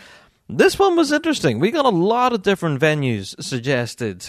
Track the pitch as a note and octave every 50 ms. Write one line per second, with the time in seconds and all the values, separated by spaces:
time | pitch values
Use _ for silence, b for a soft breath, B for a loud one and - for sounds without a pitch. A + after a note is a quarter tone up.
0 | B B B B B B B B B - - C#3 - F#4+ - - G4 G4 F4 E4+
1 | D#4+ C4+ D4 D4+ D#4+ D#4+ D4+ - - - G#2 A2 D3+ A3 E4 D#4+ C4 B3+ G3 E3
2 | F3 G#3 A3+ B3 B3 B3+ A#3+ G#3 F#3 G3+ G3 - F3+ E3 C#3+ B2+ D#3 D3+ D#3 D3+
3 | C#3 B2+ A2+ G2+ F#2+ - - - C#3+ - C#3 B2 A#2 C#3 C#3 B2 A#2+ A2+ - -
4 | B2 G#2+ F#2 F2+ -